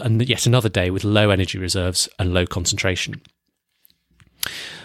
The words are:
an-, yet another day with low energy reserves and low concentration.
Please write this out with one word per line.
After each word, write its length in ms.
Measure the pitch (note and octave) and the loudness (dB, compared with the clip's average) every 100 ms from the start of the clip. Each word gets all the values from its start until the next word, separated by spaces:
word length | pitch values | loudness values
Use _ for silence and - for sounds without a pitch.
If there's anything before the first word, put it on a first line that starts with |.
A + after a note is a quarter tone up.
an-, 180 | B2 A2 | 0 2
yet 260 | B2 A2 - | 2 0 2
another 220 | B2 A2+ | 4 2
day 200 | G2+ F2+ | 0 0
with 140 | F#2+ | 0
low 280 | G#2 G#2 G#2 | 2 4 4
energy 280 | F#2+ F2+ F#2+ | 4 0 -2
reserves 500 | F2+ F#2+ F2+ F2 - - | -4 -2 -2 -2 -4 -2
and 160 | F2+ | 0
low 140 | F2+ F2 | 0 0
concentration. 720 | F#2+ F2 G2+ F#2+ F2+ - - - _ _ _ _ _ _ _ _ _ _ _ - - - - | -2 -2 -2 -2 -2 -4 -10 -16 _ _ _ _ _ _ _ _ _ _ _ -10 -10 -14 -16